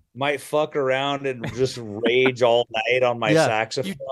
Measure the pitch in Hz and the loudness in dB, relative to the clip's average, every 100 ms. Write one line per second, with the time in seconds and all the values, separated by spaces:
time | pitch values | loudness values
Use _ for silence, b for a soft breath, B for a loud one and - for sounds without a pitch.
0 | _ 120 143 139 - 151 151 151 131 131 | _ -4 -2 -2 -2 -2 0 -2 0 0
1 | 143 139 139 123 113 113 131 123 110 101 | 0 -2 -4 -6 -8 -2 -2 -2 -10 -4
2 | 117 127 127 120 120 120 120 110 113 127 | 2 4 2 4 4 4 0 -4 0 2
3 | 123 117 113 160 139 110 113 135 160 160 | 2 2 2 4 2 0 -2 -4 -6 -8
4 | 135 | -10